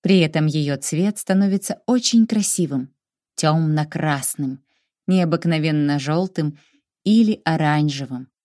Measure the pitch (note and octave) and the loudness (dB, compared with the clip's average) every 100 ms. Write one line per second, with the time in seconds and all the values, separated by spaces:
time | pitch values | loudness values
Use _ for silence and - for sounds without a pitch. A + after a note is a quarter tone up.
0 | F#3 F#3+ D#3 D#3 D#3 D3+ C#3+ C#3 - D#3 | 4 4 4 2 0 0 -2 -4 -4 -2
1 | G3 G#3 - F#3+ G3 G3 - - - B3 | -2 -4 -2 2 2 0 -4 -8 -2 -2
2 | - A#3 A3+ G#3+ G3 - D#3+ C3+ C3+ _ | 2 2 4 0 -2 -2 -2 -4 -8 _
3 | _ _ _ - D#3 D#3+ D#3 D3+ D3+ D#3 | _ _ _ -2 0 2 2 0 -2 -4
4 | D3+ C#3+ - - C3+ C3+ _ _ _ _ | -2 -2 -4 -6 -8 -8 _ _ _ _
5 | - F#3 E3+ E3+ E3+ D#3+ D#3 D3+ D3 C#3+ | 0 0 2 0 0 0 0 0 0 -2
6 | C#3 D#3 F#3 F3+ D3+ D3+ _ _ _ _ | -2 -2 -2 -4 -4 -6 _ _ _ _
7 | G3 A3 A3 G#3+ - D#3+ D3+ D3+ D3+ C#3 | 2 4 2 0 -2 0 2 2 0 -2
8 | C3+ B2+ C3 _ | -10 -10 -12 _